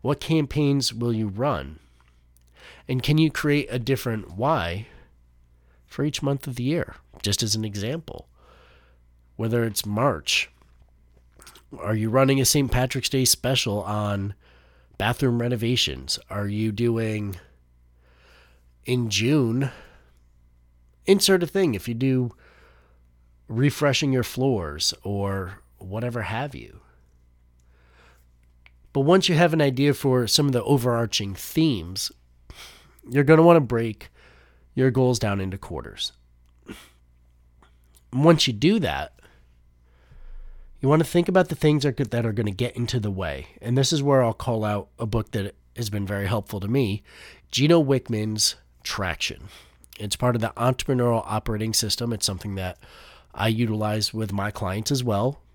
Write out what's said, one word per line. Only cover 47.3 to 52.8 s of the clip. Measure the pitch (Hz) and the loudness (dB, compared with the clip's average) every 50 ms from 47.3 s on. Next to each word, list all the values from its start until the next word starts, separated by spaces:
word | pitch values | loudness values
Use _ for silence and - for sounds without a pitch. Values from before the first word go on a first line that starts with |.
| - - _ _ | -20 -20 _ _
Gino | - - 139 151 170 170 151 | -2 0 4 6 6 4 6
Wickman's | 135 139 127 - - 117 107 107 110 107 107 - - - - _ _ _ _ _ | 4 0 0 0 -4 -4 -4 -2 -4 -2 -2 -2 -2 -2 -6 _ _ _ _ _
Traction. | - - - 98 90 80 - - - - - - 98 - - - - _ _ - _ - - | -10 -6 -4 -4 -4 -4 -4 -6 -8 -8 -10 -16 -20 -20 -20 -20 -20 _ _ -20 _ -14 -12
It's | 104 104 - | -8 -8 -4
part | - - 123 117 | 0 0 0 0
of | 117 | 0
the | 110 110 - | -2 -4 -4
entrepreneurial | - 117 127 127 - - - 135 123 120 120 117 113 - | -2 0 0 0 0 -2 -2 0 2 2 2 2 0 0
operating | - 107 107 - - 110 104 110 113 110 | -2 -4 -4 -2 -4 -4 -4 -4 -2 -2
system. | - - 104 - - 120 120 | -2 -2 -2 -4 -4 -4 -6
It's | 117 104 - | -4 -4 -4
something | - 98 90 - 104 98 | -4 -4 -6 -6 -8 -6
that | 95 92 92 90 _ | -6 -6 -6 -8 _